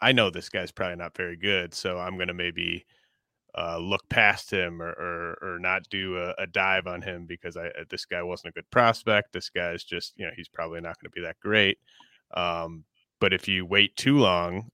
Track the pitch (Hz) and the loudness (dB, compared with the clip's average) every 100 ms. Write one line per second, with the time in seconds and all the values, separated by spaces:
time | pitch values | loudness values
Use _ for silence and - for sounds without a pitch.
0 | 120 127 98 85 - 92 90 - 92 87 | 4 6 4 0 -6 -6 -6 -4 -4 -4
1 | 85 - 87 85 101 95 85 - 95 90 | -8 -6 -6 -2 0 0 -2 -4 -4 -4
2 | 90 92 90 90 87 87 87 87 - _ | -4 -4 -4 -2 -4 -2 -4 -6 -10 _
3 | _ _ _ _ _ - 85 85 90 98 | _ _ _ _ _ -8 -6 -4 -2 -4
4 | - 120 104 101 - 98 87 85 85 82 | 0 4 4 4 -2 -2 -2 -4 -10 -8
5 | 87 85 85 - 95 87 92 95 - 98 | -6 -6 -8 -8 -8 -4 -2 -2 -2 -4
6 | 95 90 87 - 92 95 95 95 90 87 | -4 -4 -4 -4 -2 0 2 2 0 -6
7 | 92 87 85 90 85 85 85 - 82 92 | -8 -10 -10 -12 -10 -8 -8 -10 -10 -10
8 | - 87 87 87 85 82 - 127 117 113 | -6 -6 -4 -6 -10 -14 0 6 6 4
9 | 117 104 - - - - 87 85 - 87 | 2 2 2 -6 -6 -2 -2 -4 -6 -8
10 | - - 85 90 82 - 82 82 82 85 | -8 -10 -10 -10 -12 -8 -6 -6 -10 -12
11 | - 87 82 - 104 107 98 - _ - | -12 -8 -8 -6 2 6 6 2 _ -20
12 | _ _ _ 90 87 85 85 82 - _ | _ _ _ -2 0 -2 -6 -10 -18 _
13 | _ _ 95 92 - 92 87 101 101 - | _ _ 2 4 2 -2 4 4 4 2
14 | 135 143 98 87 85 92 113 | 4 6 6 4 2 -2 -6